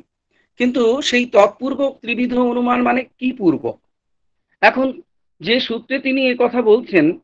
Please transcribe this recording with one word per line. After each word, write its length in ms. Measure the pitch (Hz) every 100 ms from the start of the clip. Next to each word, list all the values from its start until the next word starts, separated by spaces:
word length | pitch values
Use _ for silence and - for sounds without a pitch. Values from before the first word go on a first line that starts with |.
| - _ _ _ _ -
কিন্তু 440 | 247 247 226 269
সেই 240 | - 247 247
তৎপূর্বক 720 | 208 202 - 254 262 277 269
ত্রিবিধ 320 | 220 240 247
অনুমান 480 | 247 247 240 240 247
মানে 220 | 240 247
কি 280 | 247 - 254
পূর্বক? 480 | 254 185 135 117 - _ _ _ _ _ _ _ _
এখন 400 | 214 233 254 - - _ _ -
যে 180 | 160 247
সূত্রে 400 | 247 226 - 269
তিনি 280 | 269 262 262
এ 80 | 247
কথা 220 | 240 240
বলছেন, 580 | 220 226 - 180 156 -